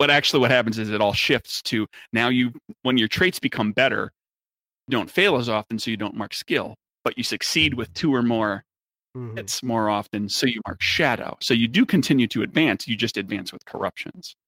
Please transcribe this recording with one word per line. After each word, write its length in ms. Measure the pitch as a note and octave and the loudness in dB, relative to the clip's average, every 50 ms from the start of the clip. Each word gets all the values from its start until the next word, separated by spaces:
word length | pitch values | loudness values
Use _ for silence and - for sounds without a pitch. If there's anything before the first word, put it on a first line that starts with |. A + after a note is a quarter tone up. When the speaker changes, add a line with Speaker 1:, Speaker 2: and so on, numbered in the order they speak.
Speaker 1:
but 100 | C#3 C#3+ | 2 4
actually 300 | C#3+ D3 C#3+ - - C#3+ | 4 4 4 4 4 4
what 100 | B2+ A#2+ | 4 6
happens 260 | C3 B2 A#2 A2 G#2+ A2+ | 4 4 4 2 -2 -4
is 100 | A2 G#2+ | -4 -2
it 100 | G#2+ G#2 | 0 2
all 120 | G#2 G2+ G2 | 2 2 2
shifts 500 | - - - D3+ A#2+ - - - - - | 0 0 2 0 0 0 -4 -10 -8 -6
to 240 | - - A2 G#2 - - - - - - | -4 -2 -2 -2 -4 -6 -18 -12 -4 -2
now 160 | A2 A#2 B2 | 0 2 2
you, 240 | B2+ B2+ B2 B2 A#2 - _ - - _ - | 4 2 2 0 -2 -8 _ -20 -14 _ -2
when 160 | C3 B2+ B2+ | 0 2 2
your 80 | A2 | 2
traits 320 | A2+ - - F3+ F#3 F#3 - | 2 2 2 2 2 0 0
become 320 | - - - - A2 G#2+ | -4 -4 -2 -2 -2 -2
better, 400 | G#2 - B2+ C3+ A2+ G#2 G2+ - - _ _ _ _ _ _ _ _ _ _ _ _ _ _ - | 2 2 2 2 2 0 -6 -6 -10 _ _ _ _ _ _ _ _ _ _ _ _ _ _ -2
you 100 | B2+ A#2+ | -2 -2
don't 100 | F#2+ E2 | -2 -2
fail 260 | - - F#3 G3+ G3 | 0 2 4 4 4
as 120 | - A#2+ A#2+ | 2 2 0
often, 300 | A2 G#2+ G#2 - A2+ A2 | -2 -2 -2 -4 -6 -6
so 120 | - - | -4 -4
you 60 | A2+ | -4
don't 200 | G#2 G#2 G#2 - | -4 -4 -6 -6
mark 180 | - G#2+ G2 - | -8 -10 -10 -10
skill, 400 | - - - - C3+ F#2+ D#2+ - - _ _ _ _ - | -10 -6 -2 -2 -2 -2 -4 -10 -16 _ _ _ _ -6
but 120 | - - | -6 -4
you 60 | - A#2 | -4 -6
succeed 520 | - - G#2 - - - E3+ D#3 D#3 C3+ | -4 -4 -4 -4 -2 0 2 2 2 0
with 200 | A#2+ A2+ - - | -2 -8 -8 -8
two 180 | - - D#3+ C3+ | -4 0 2 2
or 100 | B2+ A#2+ | 2 2
more 420 | A#2+ A#2 A2+ A2 G#2+ G2+ G2+ - _ _ _ _ _ _ _ _ _ - | 2 2 2 0 0 -2 -4 -8 _ _ _ _ _ _ _ _ _ -16
Speaker 2:
Mm-hmm. 200 | B2+ B2 A#2 A2 | -14 -12 -10 -10
Speaker 1:
hits 260 | A2+ G#2+ F#2+ - - - | -10 -8 -8 -8 -6 -4
more 260 | B2+ A#2 A2+ A2 G#2+ | -2 0 0 0 0
often, 400 | G#2 G#2 G2+ - - G#2 G#2 G2 | 0 -2 -2 -4 -6 -6 -4 -4
so 160 | - - - | -4 -2 0
you 160 | C3 A#2+ A2+ - | 0 -2 -2 -6
mark 160 | G2+ F#2 - - | -10 -8 -4 -2
shadow. 540 | - - - E3+ C#3 A#2+ A2 - - - - | -2 0 2 2 2 2 0 -4 -8 -10 -6
So 140 | - - B2 | -2 0 2
you 140 | A#2 A#2 A2+ | 2 2 2
do 180 | A#2+ F3+ B3+ | 4 2 2
continue 400 | - - F3 C3 - D3+ C3+ A#2+ | 4 4 2 4 4 4 4 2
to 160 | A2 - A2+ G#2 | 2 0 -2 -2
advance, 460 | - - D3+ D#3+ D3 G2 G2 - - | 0 0 2 2 2 2 -2 -4 -6
you 80 | A2+ | -4
just 200 | G#2 - A2+ - | -2 -2 -4 -2
advance 360 | G#2 G2 F#2+ G#2 G2 F#2+ F2+ - | -4 -6 -4 -6 -6 -8 -8 -14
with 120 | - - | -16 -16
corruptions. 720 | - - - - - - - - - - F3+ F3 - - _ _ | -12 -8 -6 -6 -6 -6 -6 -14 -14 -14 -16 -18 -20 -20 _ _